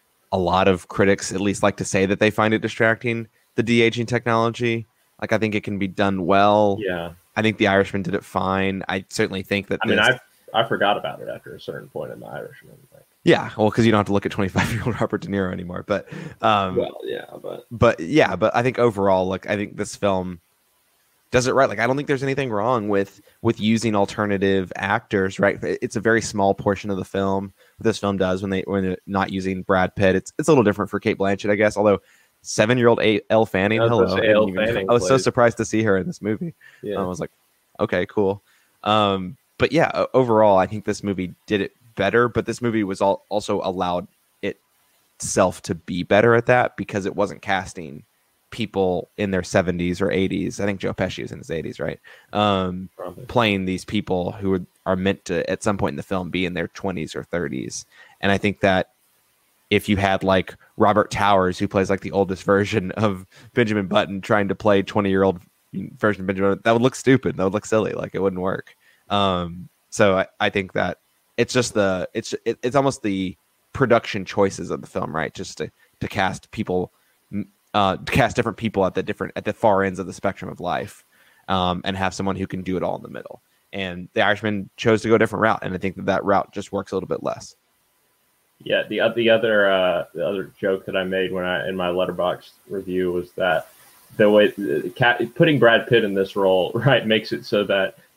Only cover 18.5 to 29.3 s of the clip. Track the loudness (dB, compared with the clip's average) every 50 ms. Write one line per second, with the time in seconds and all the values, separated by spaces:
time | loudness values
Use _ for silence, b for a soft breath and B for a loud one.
18.5 | 2 0 0 0 0 2 2 2 2 2 2 2 4 2 2 0 -4 -6 -4 -4
19.5 | -4 -4 -4 -6 -8 -8 -10 -10 -8 -4 -2 0 0 0 -2 -6 -10 -14 _ _
20.5 | _ _ _ _ _ _ _ _ _ _ _ _ _ _ _ _ 0 0 2 2
21.5 | 4 4 4 4 2 0 0 0 0 -2 0 -2 -2 -2 0 -2 -2 -2 -2 -2
22.5 | -2 -2 0 0 0 0 0 0 0 0 0 -2 -6 -16 b b b b -2 -2
23.5 | 0 2 2 2 2 2 2 0 2 2 0 0 0 -2 -2 0 0 0 2 2
24.5 | 2 0 -2 -4 -6 -6 -2 -2 -2 -2 -2 _ 0 0 0 0 0 2 2 2
25.5 | 2 0 -4 -4 -4 -4 -6 -6 -6 -2 2 2 2 2 0 -2 -2 0 2 2
26.5 | 2 2 0 -2 -2 -2 -4 -6 -6 -6 -6 -6 -4 -2 -2 0 -2 -2 -4 -8
27.5 | -12 b b b b -2 -2 -2 -2 0 -2 -2 0 0 0 0 0 -2 -2 -2
28.5 | -4 -4 -2 -2 -2 -2 -2 -2 -4 -6 _ -4 -2 -2 0 0